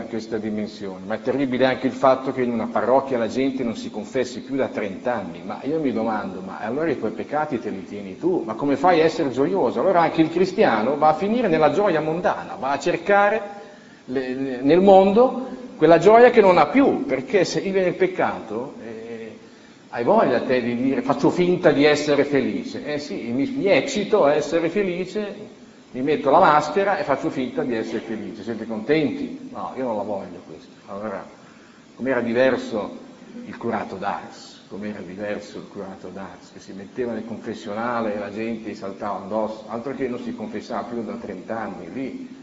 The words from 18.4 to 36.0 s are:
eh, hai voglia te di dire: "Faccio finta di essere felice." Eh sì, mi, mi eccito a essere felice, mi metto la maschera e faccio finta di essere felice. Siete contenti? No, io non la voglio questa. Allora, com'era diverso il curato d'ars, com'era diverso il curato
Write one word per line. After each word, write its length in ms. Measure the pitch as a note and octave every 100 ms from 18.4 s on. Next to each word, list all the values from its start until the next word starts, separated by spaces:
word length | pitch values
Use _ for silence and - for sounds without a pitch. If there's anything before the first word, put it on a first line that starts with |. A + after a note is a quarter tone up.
| E2 G#2+ C#3 A#2
eh, 540 | A2 A2+ A2+ A2+ A2+ - - - - - -
hai 140 | B2
voglia 380 | B2 G#3+ E3 A#2+
te 200 | - B2+
di 140 | A#2 A#2+
dire: 280 | C3+ C3+
"Faccio 260 | - C#3 D#3+
finta 420 | - F3+ F3+ E3
di 140 | C#3 D3+
essere 400 | D3 - C#3+ C#3
felice." 580 | C#3 A2 F#2 - G#2+
Eh 140 | C#3 D3
sì, 340 | - A2 A2+
mi, 140 | B2 C3+
mi 220 | C3+ F#3+
eccito 580 | D3+ - G#3 G3 G#3 C#3+
a 80 |
essere 340 | D3+ D3 E3 E3
felice, 880 | F#3+ F#3+ F3 F3 G#3+ G#3 F#3 - - - - -
mi 100 | B2
metto 280 | C#3+ C#3 C3+
la 80 | D#3
maschera 600 | F3+ D3+ - G3+ G3 E3
e 40 |
faccio 280 | C#3+ C3 D#3+
finta 320 | C#3+ B2 D#3+
di 100 | C3
essere 280 | A2+ G#2+ A2
felice. 420 | - G#2+ G2 F2+
Siete 240 | G2 G#2+ A2
contenti? 800 | G#2+ G#2+ D#3 C3+ - - F2+ -
No, 220 | A#2 F2+ B2
io 100 | B2+
non 100 | G#2+
la 80 |
voglio 380 | G2+ G2 F2+ F2 E2+
questa. 240 | D#2 - - -
Allora, 400 | G2+ G#2+ F#2+ - - - - - - - -
com'era 240 | B2+ B2
diverso 760 | A#2 A#2 C3 A#2+ - G#2+ F#2 - - - - - -
il 120 | -
curato 380 | A#2 G#2+ F2+ F#2+
d'ars, 720 | G2 E2 - - - - -
com'era 320 | G2 G#2+ F#2+
diverso 580 | F2 F#2 G#2 F#2+ - G2
il 100 | -
curato 380 | G2+ F#2+ F#2